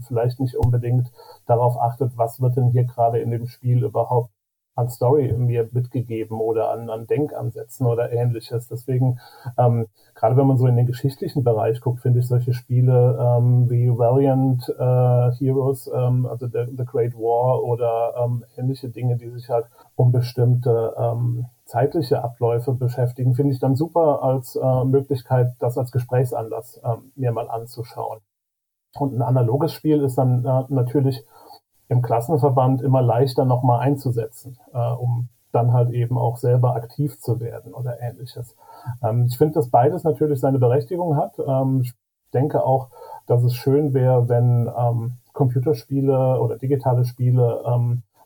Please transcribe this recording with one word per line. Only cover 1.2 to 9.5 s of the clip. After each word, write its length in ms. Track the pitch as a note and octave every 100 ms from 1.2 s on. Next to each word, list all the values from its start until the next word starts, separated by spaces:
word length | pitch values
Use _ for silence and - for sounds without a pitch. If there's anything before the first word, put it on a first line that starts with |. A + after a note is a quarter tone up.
| - - -
darauf 300 | A#2 B2 B2
achtet, 320 | A#2+ A#2+ B2 -
was 240 | A#2 -
wird 160 | B2 C3+
denn 120 | B2
hier 160 | B2
gerade 340 | A#2+ - A#2 A#2+
in 140 | A#2
dem 160 | A#2 A#2+
Spiel 340 | - B2 B2
überhaupt 480 | G#2+ A#2 D3 - - _ _ _ _
an 140 | - A#2+
Story 440 | - B2+ D3+ B2
mir 360 | A2+ B2 A#2+ A2+
mitgegeben 680 | B2 B2 C3 A2+ A2+ A2 A2
oder 300 | A2+ A2 A2
an, 180 | A2+ A#2
an 180 | A2 A2+
Denkansätzen 800 | C3+ D3 - A#2+ - - - A#2+
oder 240 | A#2 A#2+
Ähnliches. 580 | A#2+ A#2+ A2+ - A#2+ A#2+
Deswegen, 520 | A#2+ - B2+ B2+ B2 - - B2